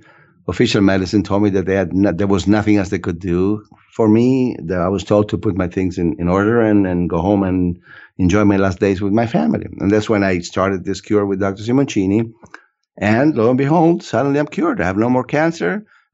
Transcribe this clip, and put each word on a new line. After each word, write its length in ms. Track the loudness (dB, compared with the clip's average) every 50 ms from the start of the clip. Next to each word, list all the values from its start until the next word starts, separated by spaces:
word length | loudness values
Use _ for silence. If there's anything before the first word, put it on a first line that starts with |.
| _ -20 _ _ _ _ _ _ _ -8
Official 320 | -2 0 0 2 2 2
medicine 420 | 2 4 2 0 -2 0 0 -2 0
told 200 | 0 0 0 0
me 60 | 0
that 160 | 0 -2 -2
they 100 | 0 0
had 180 | -2 -2 -2 0
no, 200 | 0 0 0 0
there 120 | -2 -2
was 220 | 0 0 0 2
nothing 300 | 2 2 2 2 2 2
else 120 | 0 0 -2
they 100 | -6 -6
could 200 | -4 -6 -8 -6
do 440 | -4 -2 -2 0 0 0 -2 -4 -8 _ -20 _ _ _ _
for 140 | 0 2
me. 480 | 4 4 4 4 2 2 2 0 -2 -4 -6 -6
That 160 | -4 -2 -2
I 80 | 0
was 160 | 0 -2 -4 -2
told 240 | 0 2 2 2 0
to 80 | -4
put 200 | -4 -4 -4 -2
my 100 | -2 -4
things 300 | -2 -2 -2 -2 -2 -2
in, 180 | -2 -2 -2 -2 -2
in 100 | -2 0
order 320 | 2 2 2 2 2 2
and, 260 | 2 4 4 2 2
and 220 | 2 0 -2 -2 -2
go 100 | -2 0
home 240 | 2 2 2 2 0
and 340 | 0 0 0 0 -2 -4 -6 _ -20 -20 -20 -20 -16 _
enjoy 280 | 0 0 2 2 4 4
my 100 | 4 4
last 240 | 2 2 0 0 0
days 220 | 0 0 0 0
with 100 | -2 -2
my 160 | 0 0 0
family. 400 | 0 -2 -2 0 0 -2 -4 -6 -10 -8 -4
And 120 | 0 2
that's 180 | 2 2 2 0
when 140 | 0 0 2
I 160 | 0 -2 -2
started 460 | -6 -6 -4 -2 -2 0 -2 -4 -4
this 160 | -6 -8 -8
cure 240 | -4 -2 0 0 0
with 160 | 0 -2 -2
Doctor 200 | -2 -4 -4 -6
Simoncini. 680 | -4 0 0 0 0 0 0 0 0 2 2 0 0 -4 -8 _ -20 -20 -20 -20 _ _ _ _ _ _ _
And 380 | -4 0 0 2 2 2 2 2
lo 140 | 2 2 2
and 80 | 2
behold, 460 | 2 0 2 2 2 4 2 2 0 -4
suddenly 360 | -4 -2 -2 0 0 0 -2
I'm 80 | -2
cured. 320 | -4 -4 -4 -2 -2 -2 -2
I 60 | -2
have 120 | -2 0
no 120 | 0 0 0
more 160 | 0 -2 -2
cancer. 600 | -2 -2 0 0 -2 -2 -4 -4 -4 -4 -6 -8 _ _ _ _ _